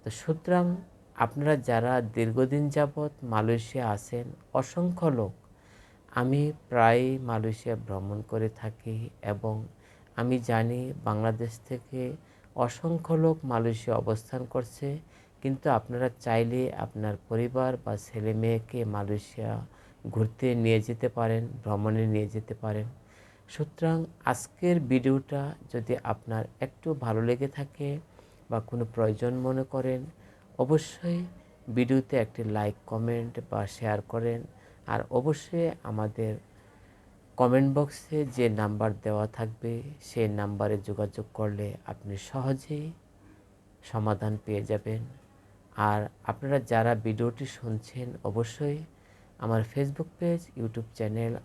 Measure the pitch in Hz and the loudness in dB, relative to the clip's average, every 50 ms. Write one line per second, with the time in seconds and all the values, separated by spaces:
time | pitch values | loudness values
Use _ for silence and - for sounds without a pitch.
0 | - 110 - - - - 160 160 - - 180 180 180 175 175 180 - - - - | -10 -10 -10 -6 -2 -2 -2 -2 2 2 4 4 4 4 0 -2 -6 -16 -20 -20
1 | - - - - 120 110 - 143 143 151 151 139 117 - 120 113 117 123 127 127 | -20 -20 -2 0 0 0 0 0 4 4 4 4 4 2 2 4 4 4 2 2
2 | 120 110 110 117 113 113 110 123 131 127 143 147 147 143 143 151 147 143 147 151 | 2 0 0 0 2 2 4 4 4 4 4 2 2 2 4 2 2 2 0 -4
3 | 151 147 147 - 135 120 113 107 107 110 117 117 113 - - 135 123 110 104 101 | -4 -4 -6 -8 -6 0 2 2 4 4 2 2 0 -4 -4 -2 0 0 -2 -2
4 | - - - 120 120 - - - - - - 131 131 - - 175 175 180 175 175 | -4 -6 -8 -8 -8 -8 -14 -16 -18 -2 -2 -2 -2 0 -2 -2 0 0 0 2
5 | 175 160 135 117 107 92 - - - - - - - - - - - - - - | 2 2 2 2 0 -2 -4 -10 -20 -20 -20 -20 -20 -20 -20 -20 -20 -20 -20 -20
6 | _ - - 123 123 131 135 143 147 151 151 - - - 127 120 113 113 117 120 | _ -6 -2 0 2 2 4 2 2 0 -2 -6 -10 0 4 6 8 8 8 6
7 | 127 131 135 131 127 120 117 110 110 113 107 - - 120 113 110 113 110 98 95 | 4 2 0 -2 -2 -2 -2 0 0 -2 -4 -4 -4 -6 -4 -4 -4 -6 -6 -6
8 | 95 101 104 - - - 110 113 110 107 110 - - 107 110 - - 117 110 110 | -4 -4 -6 -6 -6 -4 -2 -2 -2 -2 -4 -6 -10 -10 -10 -8 -10 -8 -6 -6
9 | 113 - - - - 104 104 101 - 110 110 107 113 110 - - - - - - | -6 -8 -12 -10 -4 -4 -4 -2 -2 -4 -4 -4 -6 -10 -14 -20 -20 -20 -20 -20
10 | - - - - 117 123 127 127 120 123 117 113 113 117 120 123 127 131 - - | -20 -12 -6 -2 0 2 0 0 2 2 2 2 2 2 0 -2 -4 -6 -8 -4
11 | - 113 107 107 110 113 113 113 117 113 113 - - - 131 120 - - - 131 | -2 0 0 2 2 0 0 0 -4 -6 -6 -12 -10 -10 -10 -10 -8 -10 -8 -6
12 | 127 127 139 - - - - - - - - - 123 117 - - - 165 170 160 | -6 -6 -8 -10 -16 -20 -20 -20 -20 -12 -2 0 0 0 0 -4 -2 -2 -2 -2
13 | 165 - 165 160 160 165 160 160 - 135 120 117 117 117 117 113 - - 113 117 | 0 2 4 6 6 4 4 2 0 0 2 2 2 2 0 0 0 0 0 2
14 | 120 113 110 110 - - - 127 127 123 - 131 120 - - - 147 139 143 156 | 2 2 0 0 -2 -6 -6 -6 -6 -2 -2 -4 -4 -4 -8 -6 -6 -6 -6 -6
15 | 160 - - - - - _ - - 135 135 131 - 156 127 110 - - 120 120 | -10 -16 -20 -20 -20 -20 _ -4 -2 -2 -2 0 2 2 2 2 2 -2 -2 0
16 | 127 123 120 - - 127 113 113 117 117 120 127 127 127 - - 110 110 - 107 | 0 -2 -2 -4 -2 2 4 4 4 2 2 0 0 -2 -2 -4 -6 -6 -4 -4
17 | 107 107 101 - - - 113 113 117 120 127 127 131 131 127 123 - 113 110 101 | -2 -2 -4 -4 -6 -2 0 0 0 0 0 0 0 0 0 -2 -4 -6 -6 -6
18 | - - - 113 104 110 110 110 113 113 113 113 113 - - 123 117 107 104 104 | -8 -8 -6 -2 -2 0 0 2 2 2 0 0 -2 -6 -6 -4 -4 -2 -2 -4
19 | 101 98 104 104 - - - - 110 110 113 113 120 - - - - - - _ | -2 -2 -2 -4 -4 -10 -10 -8 -6 -4 -4 -6 -8 -12 -18 -20 -20 -20 -20 _
20 | - 113 110 113 110 110 - - - 127 123 120 113 113 113 110 104 - 120 113 | -12 -6 0 0 0 0 0 -2 0 2 2 4 4 6 6 4 4 0 -4 -2
21 | - 117 - 117 113 113 113 113 117 117 - - - 110 107 101 104 110 110 110 | -2 -2 0 0 0 2 2 0 -2 -4 -8 -8 -4 -2 0 0 2 2 2 2
22 | 113 110 107 107 104 101 107 110 110 - 110 - - 110 104 107 107 120 131 - | 2 2 2 2 0 -2 -4 -8 -6 -6 -10 -6 -4 -4 -4 -4 -4 -6 -10 -14
23 | - - - - - - - - - - - - 151 147 - - 165 160 165 165 | -20 -20 -20 -20 -20 -20 -20 -20 -20 -16 -6 -6 -6 -6 -2 0 2 2 2 2
24 | 165 165 - - - 123 127 123 - - - - 180 180 175 170 139 120 131 127 | -2 -4 -10 -4 0 0 0 0 -4 -14 -8 0 2 4 4 4 4 4 2 4
25 | 120 135 135 135 135 - 143 139 139 143 160 - - - - 120 113 113 123 - | 6 4 4 4 2 -2 -4 -4 -4 -6 -8 -12 -14 -8 -6 -6 -2 -2 -2 -2
26 | - 110 113 - - 120 113 110 117 - - - 131 135 - _ - 165 156 139 | 0 -4 -4 -4 -4 -4 -4 -2 -4 -6 -6 -8 -8 -8 -8 _ -4 -4 -4 -2
27 | - 117 110 110 113 117 123 123 139 135 - 143 139 139 - - 143 143 143 151 | -2 0 0 2 2 2 2 0 0 -4 -4 -8 -10 -10 -8 -6 -6 -4 -4 -6
28 | - _ - - - - - - - - 120 113 110 - - 120 117 110 113 117 | -10 _ -20 -20 -20 -20 -20 -20 -8 -4 -4 -4 -2 -4 -4 -4 -4 -4 0 2
29 | 113 110 107 104 123 120 123 127 127 131 131 131 131 131 - 131 127 131 127 127 | 2 2 2 0 0 -2 -2 0 0 0 0 0 -2 -2 -4 -2 -2 -2 -2 -2
30 | 131 156 - - - - - - - - - - 127 131 156 156 156 - - - | -6 -10 -16 -20 -20 -20 -20 -20 -20 -16 -2 -2 2 4 4 2 2 -2 -14 -8
31 | - 175 175 175 180 175 - - - - - _ - - 110 123 123 117 135 135 | -4 -2 -2 -2 -4 -6 -12 -18 -20 -20 -20 _ -10 -2 2 2 4 6 4 4
32 | 127 - - 127 110 110 - - 113 107 104 107 104 107 107 - - - 113 110 | 4 4 2 2 2 0 -4 -6 -4 -2 0 0 0 0 -2 -4 -10 -6 -4 -2
33 | 113 117 117 117 113 117 - 123 120 - 107 104 104 95 - - 117 107 104 104 | 0 0 0 -2 -2 -4 -8 -10 -8 -4 -2 -2 -2 -4 -6 -4 -2 0 0 0
34 | - - - 117 113 117 117 117 123 - - - - - - - - - 113 113 | -2 -4 -4 -2 0 0 -2 -2 -6 -12 -18 -20 -20 -20 -20 -18 -6 -4 -4 -4
35 | - - 127 123 131 156 151 151 - - - 170 170 160 - - - - 107 107 | -2 0 0 2 2 2 0 0 -4 -4 -2 0 0 0 -2 -4 -8 -4 -2 -2
36 | 107 104 107 - 113 110 107 - - - - - - - - - - - - - | -2 -2 -2 -2 -2 -2 -2 -6 -10 -18 -20 -20 -20 -20 -20 -20 -20 -20 -20 -20
37 | - - - - _ - - - 127 123 127 131 139 139 135 143 147 143 - - | -20 -20 -20 -20 _ -16 0 4 4 6 8 6 6 6 4 2 0 0 -4 -14
38 | - - 156 151 147 131 120 127 123 117 107 107 107 104 107 104 110 110 101 104 | -10 -4 -2 -2 -2 -2 2 2 2 4 4 2 0 0 2 2 0 0 0 0
39 | - 107 107 104 107 107 - - 113 110 113 - - 117 117 117 113 143 147 - | -2 -2 0 0 0 -2 -2 -6 -6 -6 -6 -6 -6 -6 -6 -6 -8 -10 -14 -16
40 | - - - 123 113 107 104 104 101 101 104 98 104 104 107 101 101 - 104 - | -18 -8 0 0 2 2 2 0 -2 -2 0 0 2 2 2 0 -2 -6 -2 -2
41 | 107 98 - - 110 - - - 107 104 104 101 104 101 - - - - 110 - | -2 -4 -4 -8 -10 -10 -4 -4 -2 -2 -2 -4 -6 -6 -8 -10 -10 -12 -12 -10
42 | - 101 101 98 - - - 135 127 135 135 131 - - 151 147 151 160 165 - | -8 -8 -8 -8 -10 -8 -6 -4 0 0 -2 -2 -4 -8 -8 -6 -6 -10 -12 -14
43 | - - _ - - - - - - _ - _ _ _ - _ - - - 113 | -20 -20 _ -20 -20 -20 -20 -20 -20 _ -20 _ _ _ -20 _ -14 -6 -4 0
44 | 104 110 104 98 110 107 107 104 - - 107 101 104 - 107 104 - - 110 113 | 2 2 0 0 0 -2 -2 -4 -4 -4 -4 -4 0 -2 -2 -2 -2 -4 -6 -6
45 | 117 123 - - - _ - - - - - - - _ - - 104 107 104 107 | -6 -10 -14 -20 -20 _ -20 -20 -20 -20 -20 -20 -20 _ -2 2 2 2 4 2
46 | 104 - - - - - 113 - - 135 143 135 113 - 117 113 113 120 120 110 | -2 -4 -8 -8 -6 -6 -6 -4 -2 0 2 0 2 4 4 4 6 4 2 2
47 | 107 113 113 110 120 120 113 - 139 120 - - - 117 110 107 - - - 127 | 0 -2 0 0 0 -2 0 -4 -10 -10 -10 -10 -6 -4 -4 -6 -6 -8 -10 -10
48 | 127 123 117 - - 101 98 113 117 113 - - 151 143 143 151 160 - - - | -10 -10 -10 -6 -6 -2 0 0 -2 -2 -4 -4 -2 -2 -2 -4 -8 -14 -18 -20
49 | - - - - - - - - - 113 113 113 110 113 - 143 139 139 143 - | -20 -20 -20 -20 -20 -20 -14 -6 -2 2 2 2 0 0 0 -2 -2 -2 -2 -6
50 | 160 - - - 175 170 170 170 170 - - 131 113 113 113 117 113 113 - - | -8 -8 -6 -2 0 0 0 0 -4 -10 -8 -6 -6 -4 -4 -6 -8 -8 -6 -4
51 | 113 107 107 113 117 117 120 117 | -2 -2 0 0 -2 -2 -2 -6